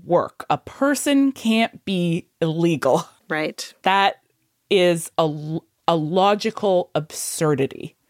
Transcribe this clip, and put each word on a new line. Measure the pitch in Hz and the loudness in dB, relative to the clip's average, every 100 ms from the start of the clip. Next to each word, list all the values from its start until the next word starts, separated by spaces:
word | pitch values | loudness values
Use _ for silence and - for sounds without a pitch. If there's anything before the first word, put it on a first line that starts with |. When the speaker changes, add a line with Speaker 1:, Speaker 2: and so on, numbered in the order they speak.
| 170 | -2
Speaker 1:
work. | 170 - - - | 0 0 -6 -4
A | 247 | -4
person | - - 277 285 294 277 277 | -6 -2 0 0 2 2 2
can't | - 226 220 226 - - | 0 0 2 0 -4 -6
be | 190 175 165 - _ | -2 0 -2 -6 _
illegal. | 165 160 170 147 135 151 - _ - | -4 0 0 2 2 0 -2 _ -8
Speaker 2:
Right. | 156 156 - - - | -6 -6 -8 -16 -6
Speaker 1:
That | 190 196 196 - _ _ _ _ _ | 0 2 2 0 _ _ _ _ _
is | 202 180 170 - - | 2 4 2 -2 -2
a | |
l-, | 160 151 151 160 - _ - | -2 -2 -6 -8 -10 _ -2
a | 170 | -2
logical | 151 185 196 208 220 - 202 180 - 156 | 0 2 2 2 -2 -4 0 0 0 -4
absurdity. | 156 - - - 156 143 135 - - - _ | -6 -8 -10 -2 0 0 -2 -6 -16 -18 _